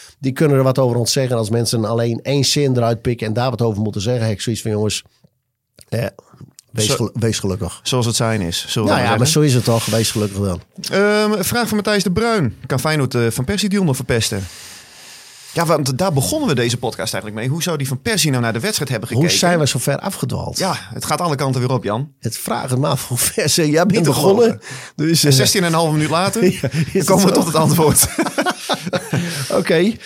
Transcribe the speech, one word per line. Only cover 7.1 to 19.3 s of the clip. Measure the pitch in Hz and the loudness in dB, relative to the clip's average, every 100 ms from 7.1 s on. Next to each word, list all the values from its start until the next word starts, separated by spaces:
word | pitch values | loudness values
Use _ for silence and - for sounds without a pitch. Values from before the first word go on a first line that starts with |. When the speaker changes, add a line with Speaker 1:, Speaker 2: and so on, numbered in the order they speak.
Speaker 1:
wees | 120 113 104 | 0 -2 0
gelukkig. | 98 95 87 - | -2 -4 -4 -6
Speaker 2:
Zoals | - 127 117 | -4 0 0
het | 113 | 0
zijn | 113 110 | 0 0
is, | 85 - - | -2 -4 -4
zullen | 117 107 | -2 2
we | |
Speaker 1:
Nou | 143 | 2
Speaker 2:
maar | 120 | 2
Speaker 1:
ja, | 117 | 2
maar | 135 | 2
Speaker 2:
zeggen. | 156 | 4
Speaker 1:
zo | 151 | 4
is | |
het | 123 | 4
toch. | 113 113 - | 2 0 2
Wees | 113 107 | 0 0
gelukkig | 113 104 98 | 0 -2 -2
dan. | 98 87 - - - | -2 -4 -8 -16 -4
Speaker 2:
Ehm, | 190 208 208 214 | 0 2 2 2
een | 214 190 | 0 -2
vraag | 240 226 | -2 0
van | 214 | 0
Matthijs | 208 208 | 0 0
de | 202 | 2
Bruin. | 180 233 220 127 - - | 0 0 2 0 -4 -6
Kan | 135 | -2
Feyenoord, | 156 151 131 120 | 0 0 0 0
eh, | 117 | 0
Van | 120 131 | 0 -4
Persie | 202 208 | -2 0
Dion | 202 180 | 0 0
nog | 123 | 0
verpesten? | 120 120 - 101 95 - - - - - - - - - - | 0 0 0 -4 -8 -14 -20 -20 -20 -20 -20 -20 -20 -20 -10
Ja, | - 165 | -4 0
want | 156 135 131 | 2 0 0
daar | 190 | 0
begonnen | 143 - 311 269 | 0 0 -2 0
we | 190 | 0
deze | 233 - | 0 -2
podcast | 120 - 92 | -4 -4 -6
eigenlijk | 95 104 107 | -6 -6 -6
mee. | 123 | -4
Hoe | 160 | -4
zou | 165 156 | -2 -4
die | 139 | -4
Van | 131 | -4
Persie | 233 208 151 | -2 0 0
nou | 127 | 2
naar | 120 | 0
de | 113 | -2
wedstrijd | 196 - 147 | -2 -4 -4
hebben | 117 - | -4 -2
Speaker 1:
Hoe | 120 | 0
Speaker 2:
gekeken? | 165 | 2